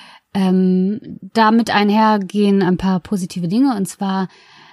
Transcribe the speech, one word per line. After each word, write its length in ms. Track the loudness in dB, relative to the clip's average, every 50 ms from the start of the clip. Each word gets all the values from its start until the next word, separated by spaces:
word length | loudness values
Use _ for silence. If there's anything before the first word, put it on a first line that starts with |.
| -20 -20 -20 -20 _ _ -4
Ähm, 840 | -2 0 2 2 2 2 2 2 2 0 -2 -4 -6 -10 -14 -18 -18
damit 500 | -14 -6 0 2 2 4 4 2 2 2
einhergehen 920 | 0 0 2 2 2 2 4 2 2 0 -2 -4 -2 0 2 2 2 2 2
ein 160 | 2 0 0
paar 220 | 0 -2 -2 -2
positive 480 | -2 -4 -6 -6 -6 -6 -8 -6 -6 -2
Dinge, 280 | 0 0 0 0 0
und 100 | -2 -4
zwar, 420 | -6 -6 -6 -6 -4 -2 -4 -4 -6 -8 -16 -20 _ -20 -20 -20 -20